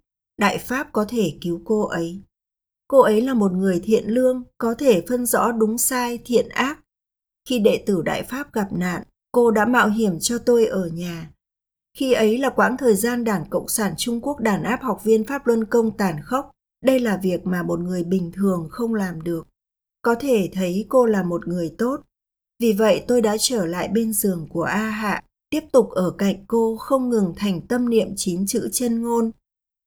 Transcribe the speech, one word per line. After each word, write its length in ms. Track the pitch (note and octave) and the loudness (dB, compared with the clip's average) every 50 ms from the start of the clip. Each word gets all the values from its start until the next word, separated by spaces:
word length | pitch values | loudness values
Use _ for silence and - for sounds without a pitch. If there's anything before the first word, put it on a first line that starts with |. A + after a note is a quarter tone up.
| _ _ _ _ _ _ _ - | _ _ _ _ _ _ _ -2
Đại 200 | G#3 - - - | -2 -2 -2 -2
Pháp 340 | - - B3 C#4 D4+ - | -4 -6 -6 -6 -6 -4
có 120 | - G#3+ G#3 G#3 | -4 -4 -4 -2
thể 300 | A#3+ A#3 G3 D3+ D3 - | -2 -2 -2 -2 -2 -6
cứu 200 | - F3 E3+ E3+ - | -6 -6 -6 -6 -4
cô 180 | - A3 G#3 | -2 -2 -2
ấy. 400 | G3 - - E3+ E3+ E3 F3+ G3 - _ _ _ _ _ _ _ _ _ _ _ _ - | -2 -2 -4 -4 -6 -6 -8 -12 -16 _ _ _ _ _ _ _ _ _ _ _ _ 4
Cô 120 | C#4 C4 | 6 6
ấy 200 | A#3+ A3 G#3+ A3 | 6 6 4 2
là 140 | B3+ C4+ B3+ | 2 2 2
một 180 | A3 G3+ F#3+ | 2 2 2
người 280 | F3+ F#3 G3 F#3+ F3+ E3+ - | 2 0 0 2 0 0 0
thiện 200 | G#3+ A3 - - | 2 0 0 2
lương, 380 | G#3 A3+ B3+ B3+ B3+ B3+ B3+ B3 - _ - | 0 0 2 2 0 0 -2 -6 -12 _ -4
có 160 | A#3 A3+ A#3 | -4 -4 -2
thể 300 | - D4 C4 G#3 B3 - - | 2 4 4 4 4 2 -2
phân 180 | B3 B3 B3 | -2 -2 0
rõ 260 | A#3 - - G3 A#3 | 0 0 2 2 0
đúng 260 | A#3 A3 A3 G#3 A3+ B3 | 2 2 0 0 0 0
sai, 400 | - - C4 B3 A#3+ A#3+ A#3+ A#3 - | -2 -2 -2 -2 -2 -4 -6 -8 -2
thiện 240 | - A#3 F#3+ - - | 0 2 2 2 0
ác. 320 | - - B3+ C#4 D#4 - _ _ _ _ _ _ _ _ _ _ _ _ _ - | -2 -2 -2 -2 -4 -8 _ _ _ _ _ _ _ _ _ _ _ _ _ -4
Khi 100 | B3+ A3+ | 0 4
đệ 240 | G3+ G#3 - - - | 4 4 4 2 0
tử 160 | G#3+ G3 E3 | 0 0 0
Đại 200 | - - - - | 0 -2 -4 -4
Pháp 300 | - - B3 C4+ D4 - | -6 -8 -10 -10 -10 -6
gặp 200 | - A3 G3 G3 | -4 -4 -4 -2
nạn, 300 | - F3 F3+ F3+ E3+ - - - _ _ _ _ | -4 -4 -4 -4 -6 -8 -10 -14 _ _ _ _
cô 180 | - B3 A#3+ A#3 | 2 2 4 4
đã 160 | G#3+ G#3+ G#3 | 4 4 2
mạo 220 | A#3+ B3+ A#3 G#3+ G#3+ | 4 4 4 4 2
hiểm 300 | G#3 A3+ A3 G3 E3 D3+ | 2 2 0 0 0 -2
cho 180 | - - A#3+ A3+ | -4 -4 -4 -2
tôi 280 | - A#3+ A#3+ A#3 A3 | 2 4 4 4 4
ở 200 | - - F#3+ F3+ | 2 0 -2 -4
nhà. 460 | E3 D#3+ E3+ F3+ F3 E3+ E3 D#3+ - - _ _ _ _ _ _ _ _ _ _ _ - | -4 -6 -8 -8 -8 -10 -10 -14 -16 -20 _ _ _ _ _ _ _ _ _ _ _ -8
Khi 160 | - C#4 C4 | -4 0 2
ấy 260 | A#3+ A3 A3 G#3+ A3+ B3+ | 4 4 4 4 2 2
là 120 | C#4 B3+ | 0 0
quãng 260 | - A3 G3 - B3+ | 2 2 2 2 2
thời 180 | - C4+ A#3 G3+ | 2 2 2 4
gian 300 | F#3+ A3+ A#3+ B3 A#3+ A3+ | 4 2 0 -2 -2 0
Đảng 260 | A3+ G3 E3 - - | 0 -2 -2 -2 -4
Cộng 180 | - F3 - - | -4 -4 -4 -4
sản 260 | - A3+ G#3 F3+ D#3 | -4 -2 -2 -2 -4
Trung 240 | - - A#3+ A#3 A#3 | -4 -4 -4 -4 -4
Quốc 200 | A#3 C#4+ C#4+ - | -4 -4 -4 -2
đàn 220 | A3+ A3 G3 D#3+ | 0 0 0 0
áp 200 | D#3+ F#3 B3 - | -2 -2 -4 -2
học 220 | B3+ A3 G3 - - | -4 -4 -6 -2 2
viên 200 | G#3+ A3+ A3 G#3+ | 2 4 4 2
Pháp 220 | - C#4 C#4 - | -2 -6 -2 0
Luân 180 | A#3+ A#3 A3+ A3 | 0 0 0 0
Công 320 | G#3+ A#3+ A#3 A3+ A3 G#3 | 0 2 2 2 0 0
tàn 240 | - G3+ F3+ D3+ D3 - | -2 -2 -2 -2 -4 -6
khốc. 260 | - B3 C#4 C#4 - _ _ _ _ _ _ - | -4 -4 -4 -4 -8 _ _ _ _ _ _ 0
Đây 160 | C4 C4 B3+ | 2 2 2
là 200 | A#3+ A3 F#3+ F#3 | 2 0 0 0
việc 240 | F#3+ F#3 F3 D#3+ - | 0 -2 -2 -2 -2
mà 160 | F#3 F3+ E3+ | -4 -4 -2
một 180 | E3+ E3+ E3+ E3+ | -2 -2 -4 -2
người 240 | F3 F3+ F#3 F3+ E3+ | -2 -4 -4 -4 -2
bình 280 | E3+ F#3+ F#3 E3+ E3+ - | 0 0 -2 -2 -4 -4
thường 340 | F#3+ G3+ G3 F#3 E3+ D#3+ D#3 | -2 0 0 0 -2 -4 -8
không 240 | - - A#3 A3+ A3 | -6 -6 -4 -2 -2
làm 280 | G#3 F#3+ F3+ E3 D#3+ | -2 -4 -4 -6 -8
được. 260 | D#3+ F3 E3+ D#3+ - _ _ _ _ _ _ _ _ _ _ _ | -6 -6 -6 -6 -8 _ _ _ _ _ _ _ _ _ _ _
Có 120 | - A#3 A#3 | -2 0 0
thể 360 | A#3 C#4+ C#4 A#3+ G3+ F3 - | 0 2 2 2 2 2 0
thấy 340 | - F#3 F#3 F3 F3+ G3+ A3 - | -2 -2 -2 -2 -2 -2 -2 2
cô 180 | C4+ B3+ A#3+ | 4 4 4
là 160 | A3+ G#3+ F#3+ | 4 4 2
một 260 | F3 E3+ F3 E3 - E3+ | 0 0 -2 -4 -4 -4
người 260 | F3 F3+ E3+ D#3 - - | -4 -4 -4 -4 -4 -4
tốt. 220 | A3+ B3+ C#4+ D4+ - _ _ _ _ _ _ _ _ _ _ - | -2 -2 -2 -4 -8 _ _ _ _ _ _ _ _ _ _ 0
Vì 140 | A#3 A3+ | 0 2
vậy 320 | G3+ G3+ A3 G#3 F3 - - - | 2 4 4 4 4 2 2 2
tôi 140 | B3 A#3+ | 2 4
đã 140 | A3 G#3 G#3+ G#3+ | 4 2 2 0
trở 260 | - - B3+ G#3+ E3+ | 0 0 0 0 -2
lại 220 | E3 F3 F3+ D#3+ - | -2 -2 -4 -4 -2
bên 240 | G3 A#3 A3+ A3 | 0 0 0 0
giường 360 | G#3+ - G#3+ G3 F3+ E3 D3+ - | -2 0 0 0 0 -2 -6 -6
của 120 | - E3+ | -6 -4
A 280 | D3+ B2+ F3 G#3 A3 A3 | -2 -2 -2 -2 -2 -4
Hạ, 340 | G#3+ G#3+ G#3+ G3+ F3+ - - _ _ _ _ _ | -4 -4 -2 -2 -4 -4 -6 _ _ _ _ _
tiếp 140 | D4 D#4 D#4 - | -4 -4 -2 2
tục 180 | - B3 G3+ - | 4 4 4 4
ở 200 | - - - - - - | 0 -2 -2 -2 -2 0
cạnh 260 | G3 G3 F#3+ F#3+ - | -2 -2 -2 -4 -4
cô 300 | - A3+ A3+ A3+ A3+ A3+ | -2 0 2 2 0 -2
không 320 | A3 - - C#4 C4 B3+ B3 | -4 -2 0 0 0 2 0
ngừng 260 | A#3+ G#3+ G3 E3+ D#3 | 0 0 0 0 -2
thành 300 | - G3+ G3+ F3+ D#3 - | -2 -2 -2 -2 -4 -4
tâm 220 | - B3 B3 B3 A#3+ | -4 -2 -2 0 2
niệm 200 | A#3 G#3+ - - G3 | 2 0 0 0 -4
chín 300 | - - G3+ E3+ F#3 G3 | -6 -4 -4 -2 -2 -2
chữ 220 | G3 - G#3 - G#3+ | -2 -2 -2 -4 -4
chân 300 | - - B3 A#3 A#3 A3+ | -4 -2 -2 -2 -2 -2
ngôn. 280 | A#3 A#3 A#3 A#3 A3+ A3+ - _ _ _ _ _ _ _ _ _ _ | -2 -2 0 0 0 -2 -4 _ _ _ _ _ _ _ _ _ _